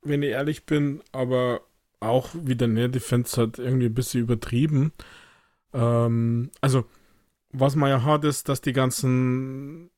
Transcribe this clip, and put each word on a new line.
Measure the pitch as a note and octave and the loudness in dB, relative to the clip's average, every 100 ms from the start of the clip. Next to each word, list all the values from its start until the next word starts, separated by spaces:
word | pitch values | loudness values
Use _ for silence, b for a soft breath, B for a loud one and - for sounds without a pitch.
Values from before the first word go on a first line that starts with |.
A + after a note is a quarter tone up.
wenn | D3 C#3+ | -2 -2
ich | C#3+ | -2
ehrlich | A#2 C#3+ D#3 | -2 -2 -4
bin, | - D3+ C#3+ C#3 - | -2 0 0 -4 -10
aber | C3 B2+ B2+ B2+ A#2+ _ _ _ _ | -6 -2 0 0 -2 _ _ _ _
auch | A2 B2+ B2+ | 0 0 0
wieder | E3 D3 A#2+ A#2+ | -8 -4 0 2
nicht. | A2+ B2 B2+ | 2 0 -2
Ich | |
find's | - B2 B2 - | 0 -2 0 0
halt | A2+ A2 | -2 -2
irgendwie | B2 C3 A#2+ | -2 0 0
ein | |
bisschen | A2+ B2 B2+ | 0 -2 -2
übertrieben. | A#2 A#2 - A#2+ D#3 D3 D3+ - B B B B B B _ | 0 -2 -2 0 2 2 0 -4 B B B B B B _
Ähm, | C3+ A#2 A#2+ A#2 A#2 A#2 A#2 B2 - | -2 2 2 2 2 0 0 -4 -2
also, | C3+ C3 A2+ b b b b _ _ | 0 2 0 b b b b _ _
was | C3+ C3+ C#3+ | 0 2 4
man | C#3 | 2
ja | C3+ | 2
hat, | B2+ D3+ | 2 2
ist, | D3 C#3 - | 2 -2 -2
dass | C3+ | -2
die | - | 0
ganzen | C3 C3 - C3 B2+ B2+ B2+ C3 C3+ C#3 D#3+ F3 | 0 0 0 0 2 2 0 -4 -10 -12 -16 -20